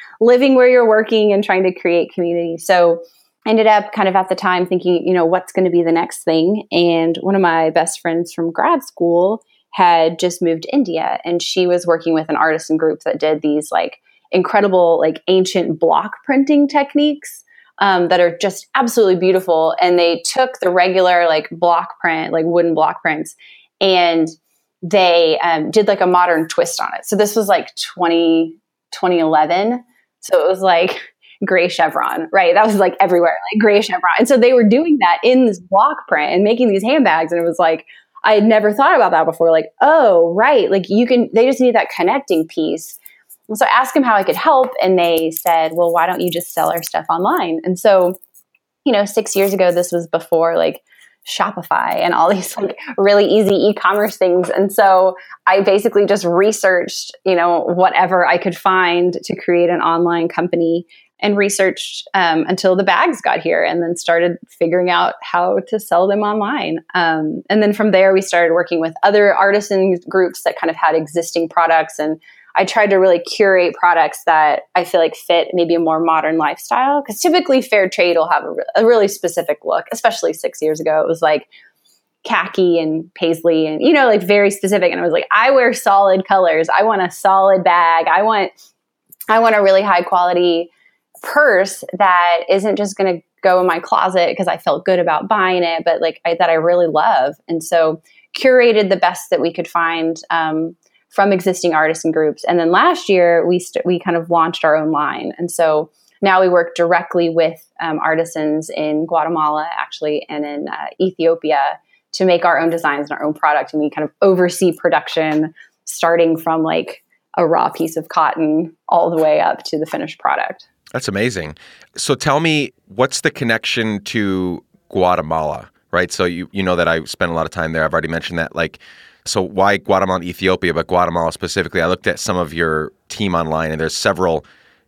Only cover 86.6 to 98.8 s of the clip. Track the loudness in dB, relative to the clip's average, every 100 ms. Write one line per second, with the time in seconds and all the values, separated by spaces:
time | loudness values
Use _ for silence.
86.6 | 0 0 2 0 -2 -2 2 4 4 4
87.6 | 4 4 4 2 2 2 2 0 -2 -8
88.6 | -20 _ _ _ _ -10 0 2 4 4
89.6 | 4 4 4 0 2 0 2 2 0 0
90.6 | -4 _ _ _ _ _ -4 2 4 2
91.6 | 0 -6 -10 0 2 2 2 0 0 -2
92.6 | 0 -2 -4 -2 -4 -4 _ _ 0 2
93.6 | 2 -2 -2 0 0 0 0 -2 -4 -4
94.6 | -2 -2 0 0 0 -2 -2 0 0 0
95.6 | -2 -2 -2 0 -2 -4 -4 0 0 2
96.6 | 2 2 2 0 0 0 -2 -4 -8 -8
97.6 | -2 0 0 -2 _ _ _ -2 2 4
98.6 | 4 4